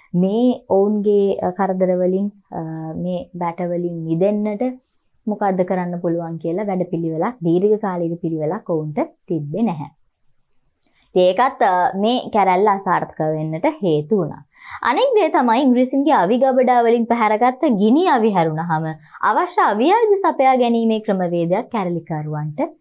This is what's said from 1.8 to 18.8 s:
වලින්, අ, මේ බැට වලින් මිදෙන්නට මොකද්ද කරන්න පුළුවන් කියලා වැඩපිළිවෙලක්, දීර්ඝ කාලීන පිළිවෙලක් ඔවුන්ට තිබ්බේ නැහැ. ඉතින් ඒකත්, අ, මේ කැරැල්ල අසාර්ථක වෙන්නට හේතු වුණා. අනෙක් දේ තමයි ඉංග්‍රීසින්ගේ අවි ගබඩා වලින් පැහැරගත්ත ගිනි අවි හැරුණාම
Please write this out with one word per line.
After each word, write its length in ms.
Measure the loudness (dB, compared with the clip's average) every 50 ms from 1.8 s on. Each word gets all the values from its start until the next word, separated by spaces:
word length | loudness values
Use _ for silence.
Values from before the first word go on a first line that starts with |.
| 0 0 2 2
වලින්, 340 | 0 0 0 0 -2 -4 -6 _ _ -14 -10
අ, 80 | -10 -8 -8 -8 -10 -10 -10 -8
මේ 380 | -8 -6 -6 -6 -6 -8 -10 -10
බැට 240 | -8 -6 -6 -4 -4
වලින් 360 | -4 -4 -4 -2 -4 -4 -4 -6 -4
මිදෙන්නට 580 | -2 -2 0 0 0 0 0 -2 -4 -4 -4 -4 -6 -6 -8 _ _ _ _ _ _ _ _ -8
මොකද්ද 380 | -6 -4 -2 -2 -2 0 0 -2
කරන්න 360 | -2 -2 -4 -4 -4 -6 -4
පුළුවන් 380 | -4 -2 -2 -4 -4 -6 -8 -8
කියලා 280 | -6 -4 -4 -4 -4
වැඩපිළිවෙලක්, 720 | -2 -2 -2 -4 -4 -4 -4 -4 -4 -4 -2 -4 -4 -4 -4 -2
දීර්ඝ 340 | 0 0 2 2 2 2 0
කාලීන 380 | 0 -4 -4 -4 -4 -4 -4 -4
පිළිවෙලක් 520 | -6 -6 -4 -4 -4 -4 -4 -6 -6 -4
ඔවුන්ට 280 | -4 -4 -4 -4 -4 -6 -6 -6 -8 _ _
තිබ්බේ 360 | -6 -6 -6 -6 -6 -4 -2 -2
නැහැ. 280 | -2 -4 -4 -10 -14 _ _ _ _ _ _ _ _ _ _ _ _ _ _ _ _ _ _ _ _ _ _ _ _ 0
ඉතින් 80 | 2 2
ඒකත්, 400 | 4 4 2 2 0 0 0 0
අ, 280 | 2 2 2 2 0 0
මේ 360 | 0 -2 0 0 -2 -4 -2 0
කැරැල්ල 340 | 0 2 2 2 4 4
අසාර්ථක 520 | 2 2 0 0 -2 -2 -2 -2 -4 -6 -4
වෙන්නට 480 | -4 -2 -2 -2 -4 -6 -4 -2 -2 -2 -2 -2 -2
හේතු 340 | 0 0 0 0 0 -2
වුණා. 260 | -2 -2 -2 -6 -12 -18 _ _ _ -20 -18 -12 -6 -4
අනෙක් 280 | -2 0 0 2 2 2
දේ 160 | 2 2 2
තමයි 320 | 2 2 2 2 2 2 4
ඉංග්‍රීසින්ගේ 500 | 4 4 4 2 2 0 0 2 4 4
අවි 260 | 4 4 2 2 2
ගබඩා 440 | 2 2 4 4 4 4 4 4 4
වලින් 240 | 4 2 2 2
පැහැරගත්ත 560 | 0 0 0 2 0 2 2 2 0 0 2 0 0 2 4
ගිනි 300 | 4 4 4 4 4 4
අවි 220 | 2 2 2 2
හැරුණාම 540 | 2 2 0 0 -2 -4 -4 -2 -2 -2